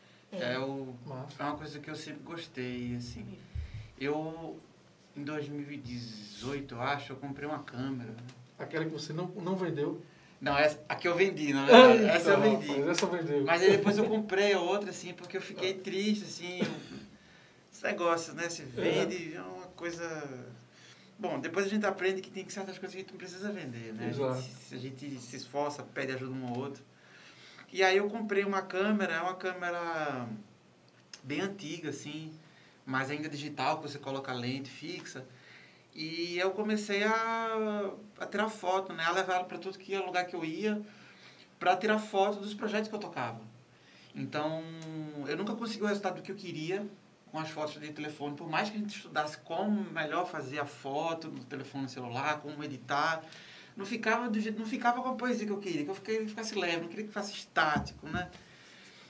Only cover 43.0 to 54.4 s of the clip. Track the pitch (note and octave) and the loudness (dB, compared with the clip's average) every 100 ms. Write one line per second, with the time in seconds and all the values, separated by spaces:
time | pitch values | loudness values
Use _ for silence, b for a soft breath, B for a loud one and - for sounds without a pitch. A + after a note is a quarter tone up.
43 | F3 C#3+ A#2+ A2 - - - b b b | -6 -4 -4 -6 -14 -20 -20 b b b
44 | b C#3 C3 D3+ D#3 D#3+ D#3+ E3 D#3+ D#3+ | b -8 -6 -2 -2 -2 -6 -10 -8 -8
45 | D3+ D3 C#3 D#3+ G#3 G#3+ A3+ - G#3 G3+ | -8 -6 -4 -2 -2 -2 -4 -2 0 0
46 | F#3+ - - F#3+ F3+ D3 D#3 G3 G#3 - | -2 -6 -8 -10 -8 -6 -2 -2 -4 -10
47 | - - - D#3 D#3 D3+ D3+ D3+ D3+ D3+ | -20 -20 -12 -8 -6 -4 -6 -6 -12 -8
48 | D3+ - C#3+ C#3+ E3+ D#3+ G#3 G#3+ G#3 - | -8 -6 -6 -6 -2 0 0 -2 -6 -8
49 | E3+ D3+ D3+ - - E3 G#3 G#3 F3+ D#3 | -4 -2 -2 -4 -6 -2 2 2 0 -4
50 | D3+ E3 F3 D#3 C3+ D3 C#3+ - C#3 C#3+ | -2 0 0 -4 -6 -4 -4 -6 -4 -2
51 | E3 E3 D#3+ C#3 A#2+ C3 C3 C#3 C3+ B2+ | 0 -2 -6 -10 -10 -10 -8 -6 -6 -6
52 | A#2+ A#2+ D3 D3+ D3 D3 D3 B2+ A#2+ C#3+ | -6 -2 0 -2 -4 -8 -8 -8 0 2
53 | D#3 D#3+ D#3+ B B B B - G3 A3+ | 4 0 -6 B B B B -10 -6 -2
54 | G#3+ A#3 A#3+ G#3+ | 2 2 2 0